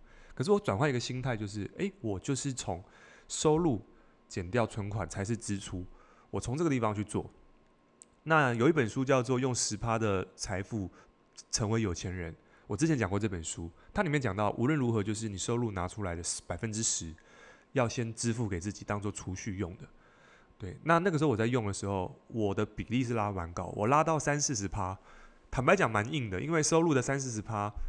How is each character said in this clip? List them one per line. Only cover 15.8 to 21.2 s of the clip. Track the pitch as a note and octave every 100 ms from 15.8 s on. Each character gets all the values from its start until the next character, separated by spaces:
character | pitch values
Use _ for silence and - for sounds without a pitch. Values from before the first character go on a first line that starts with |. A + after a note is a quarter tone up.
| F2+
出 | G#2+
来 | F#2+ E2+
的 | E2+ - -
百 | F2
分 | A2+
之 | G#2+
十 | A2+ - E2+ D#2+ - - - - _
要 | C3+ A#2
先 | - A2+
支 | A2 A#2+
付 | A2+ G#2+
给 | F2+
自 | G2+
己 | - G#2
当 | G#2
做 | G2+
储 | - - F#2
蓄 | A2+ F#2+
用 | E2+ -
的。 | - - - - - - - -
对， | F#2+ -
那， | D#3 E3+
那 | F#3+
个 |
时 | D3+